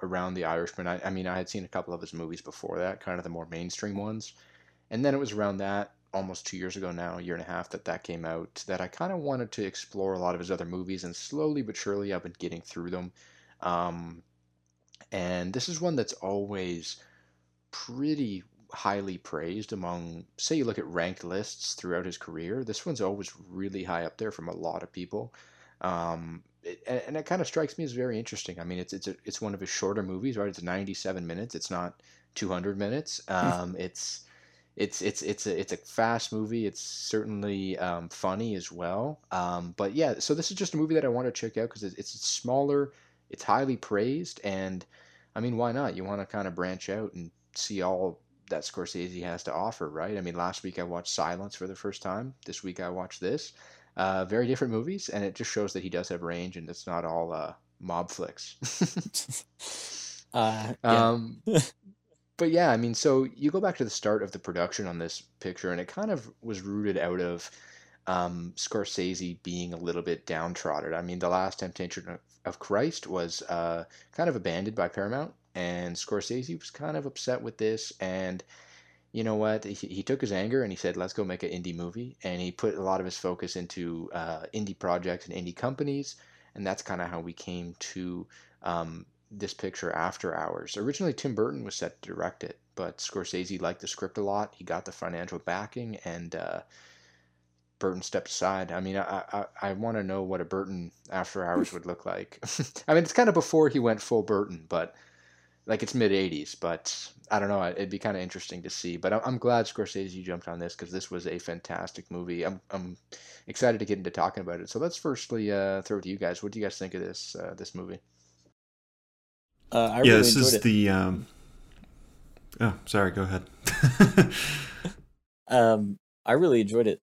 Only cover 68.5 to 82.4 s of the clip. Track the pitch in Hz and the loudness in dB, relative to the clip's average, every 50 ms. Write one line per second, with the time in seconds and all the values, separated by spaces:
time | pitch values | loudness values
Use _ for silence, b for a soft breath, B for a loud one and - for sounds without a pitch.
68.5 | - - - - - 107 98 - - 98 90 92 92 87 92 87 87 - - 90 | -6 -6 -4 -2 -2 -2 -2 -2 -2 -2 0 0 -2 -2 -4 -6 -6 -8 -8 -6
69.5 | 87 87 87 87 87 82 87 85 82 87 82 87 85 - - - 85 80 82 87 | -4 -4 -4 -4 -6 -4 -2 -2 -2 0 0 -2 -2 -2 -2 -4 -2 -2 -2 -2
70.5 | 87 - - 82 73 76 76 76 82 85 87 87 90 90 90 87 90 92 95 95 | -2 -2 -2 0 0 0 -2 -2 -2 -4 -4 -4 -4 0 2 4 4 4 2 0
71.5 | - - 95 90 - - 92 87 - 95 87 92 87 - _ _ _ _ - 90 | -2 -4 -6 -6 -6 -6 -6 -6 -6 -8 -10 -10 -12 -14 _ _ _ _ -8 -8
72.5 | - - - - 101 104 135 165 160 - - - - 90 85 120 - - - - | -8 -8 -2 2 2 4 4 2 0 -4 -6 -4 -2 -2 -2 -2 -4 -6 -4 -4
73.5 | 175 - 85 85 85 85 82 b b b b b - - 170 175 135 107 87 90 | -2 0 0 0 -2 -2 -4 b b b b b -2 0 2 2 2 2 0 0
74.5 | 82 87 98 110 107 101 87 85 - 104 98 104 123 139 156 - - _ _ _ | 0 0 -2 -2 0 0 0 0 0 -2 -2 -2 -2 -2 -4 -6 -10 _ _ _
75.5 | - 90 87 87 87 87 90 87 87 - - - 107 101 95 - - 127 127 151 | -6 -4 -2 -2 -2 -2 -4 -4 -4 -6 -4 -2 -2 -2 0 -2 -4 -4 -4 -6
76.5 | 170 165 - - - - 147 151 151 156 143 135 - - - 127 127 - 120 117 | -8 -8 -10 -12 -10 -8 -6 -4 -4 -4 -4 -6 -8 -4 -2 -2 0 0 -2 -6
77.5 | 107 - 110 107 110 110 - - - - 95 92 92 95 95 92 92 90 b b | -4 0 0 0 0 0 -4 -8 -8 -6 -4 -2 -2 -2 -2 -2 -4 -6 b b
78.5 | b b b b b b b b b b b b - 113 110 113 107 107 107 107 | b b b b b b b b b b b b -4 -2 0 2 2 2 4 2
79.5 | 107 110 107 101 101 - - - 90 95 98 - 135 135 131 104 98 92 98 110 | 2 0 -2 -6 -8 -8 -8 -6 -6 -4 -2 0 0 0 0 0 0 0 0 2
80.5 | 127 135 120 101 90 - - 90 90 90 90 90 - - 101 90 92 90 - - | 2 2 2 0 -2 -2 -2 0 0 0 -2 -2 -2 -2 -2 -2 -2 -4 -4 -4
81.5 | 90 90 87 90 85 85 87 87 87 113 120 127 - - - 92 90 87 | -4 -4 -4 -4 -4 -4 -4 -6 -6 -8 -10 -10 -10 -8 -6 -4 -4 -2